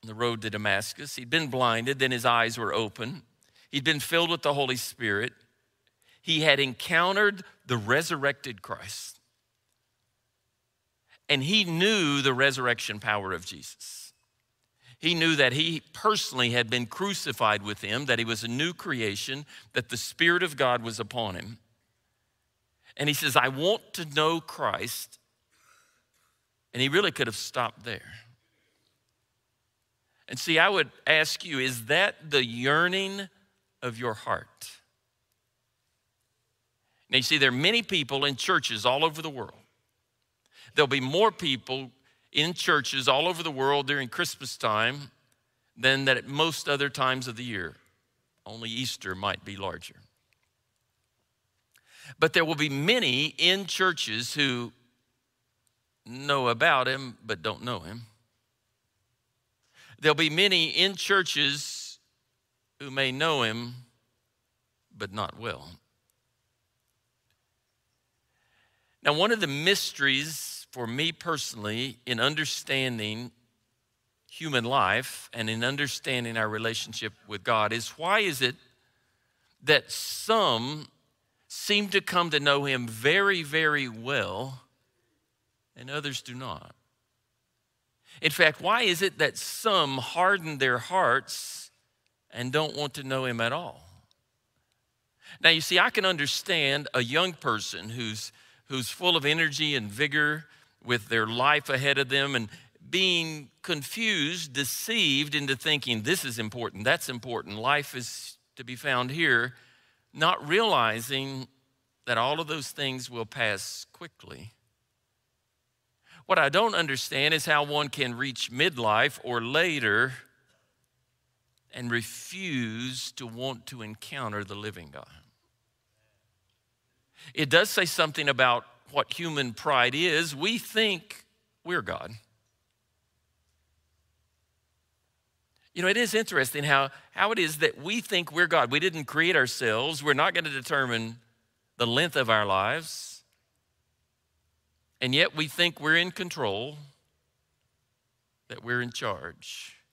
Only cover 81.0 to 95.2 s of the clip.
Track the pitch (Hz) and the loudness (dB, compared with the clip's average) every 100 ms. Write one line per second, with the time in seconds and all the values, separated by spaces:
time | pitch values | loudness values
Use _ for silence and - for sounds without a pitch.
81 | _ _ _ _ _ - - 208 208 196 | _ _ _ _ _ -12 0 0 2 -2
82 | 190 180 175 151 143 143 143 131 120 110 | 0 2 2 2 4 2 2 -2 -2 0
83 | 123 180 202 190 151 156 160 147 131 110 | 2 4 4 0 0 0 2 2 -2 -6
84 | 120 135 92 95 131 131 _ _ _ _ | -4 -2 -2 -4 -8 -10 _ _ _ _
85 | _ _ _ _ _ _ _ - 123 143 | _ _ _ _ _ _ _ -20 -10 -8
86 | 143 131 - 123 131 80 - - _ _ | -6 -8 -10 -12 -10 -10 -12 -20 _ _
87 | _ _ _ _ _ _ _ _ _ _ | _ _ _ _ _ _ _ _ _ _
88 | _ - 156 151 160 147 170 226 233 170 | _ 0 0 6 4 4 0 2 2 2
89 | 190 - 147 - - - 220 196 147 135 | 0 2 0 0 -10 -4 0 2 2 0
90 | 120 170 185 196 160 147 135 123 120 185 | -4 2 4 4 0 0 2 2 0 2
91 | 160 127 - - - - - _ _ _ | 4 2 0 -12 -10 -14 -16 _ _ _
92 | _ _ _ - 123 143 156 - 147 147 | _ _ _ -8 -2 -2 -2 -2 -6 -6
93 | 131 135 131 117 117 143 165 - - - | -4 -2 -2 -2 -2 -2 -8 -14 -20 -20
94 | _ _ _ _ _ _ _ _ _ _ | _ _ _ _ _ _ _ _ _ _
95 | _ _ | _ _